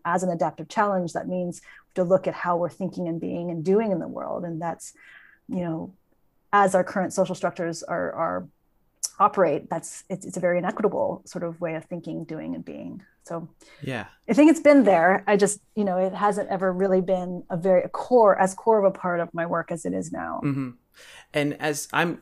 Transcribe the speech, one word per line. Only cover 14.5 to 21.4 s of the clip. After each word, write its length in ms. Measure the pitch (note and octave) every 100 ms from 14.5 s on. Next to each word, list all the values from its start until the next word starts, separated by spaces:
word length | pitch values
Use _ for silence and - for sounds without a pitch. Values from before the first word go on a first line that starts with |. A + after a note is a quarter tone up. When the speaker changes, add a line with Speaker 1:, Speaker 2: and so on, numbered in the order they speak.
Speaker 1:
it's 80 | D#4+
been 240 | C#4+ C#4+
there. 400 | G3+ F3+ E3+ G3 -
I 80 | G#3
just, 220 | G3 - _ -
you 80 |
know, 140 | G3+ F3+
it 160 | F#3+
hasn't 360 | F#3 G#3 G3 G3
ever 220 | F3+ F#3+
really 300 | F3+ F#3+ F#3
been 420 | F#3 F#3 F3+ F3+ -
a 80 | F3
very, 260 | F#3 F3+
a 60 | -
core, 500 | - - B3 G#3+ -
as 140 | F#3+
core 260 | - - A3
of 60 | G3
a 60 | F#3+
part 220 | F3+ F3
of 140 | E3+
my 120 | E3+ E3+
work 260 | E3+ E3
as 140 | E3+ F#3
it 80 |
is 180 | F3+ E3
now. 300 | F3+ - -
Speaker 2:
Mm-hmm. 260 | C#3+ C#3 C3 A#2+ _ _ - - -
And 260 | D3+